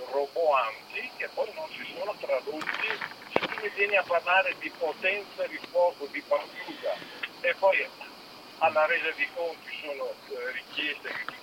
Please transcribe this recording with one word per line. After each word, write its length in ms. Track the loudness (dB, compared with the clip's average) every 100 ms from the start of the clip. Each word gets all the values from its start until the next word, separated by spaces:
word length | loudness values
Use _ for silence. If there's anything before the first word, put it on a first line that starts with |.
| -4
roboanti 1000 | 0 0 2 4 6 4 -2 -8 -6 -6 -6
che 100 | -4
poi 160 | -2 -4
non 140 | -4 -8
si 140 | -8 -8 -6
sono 160 | -6 -4
tradotti. 680 | 0 0 0 -4 -2 -2 -2 -2 -6 -8 -4
Se 60 | -2
tu 220 | -2 -2
mi 80 | -2 2
vieni 200 | 4 4
a 60 |
parlare 520 | 4 2 6 6 4 0
di 100 | -6 -2
potenza 680 | -2 0 0 0 -4 -6 -6
di 120 | -6 0
fuoco, 380 | 4 4 4 -6
di 100 | -6
paura, 720 | 0 0 0 -10 -10 -4 -4 -4 -6 -10 -10 -2
e 120 | -2 4
poi 280 | 6 6 2 -6 -16 -16 -16 -18 -14 2
alla 260 | 4 6 6
resa 240 | 4 0 -2
di 120 | -2 -2
conti 340 | -4 -4 -10 -8
sono, 280 | -6 -4 -4 -6 -10
eh, 220 | -8 -6
richieste 580 | -6 -6 -2 -2 -2 -6
che 140 | -6 -6
tu 80 | -4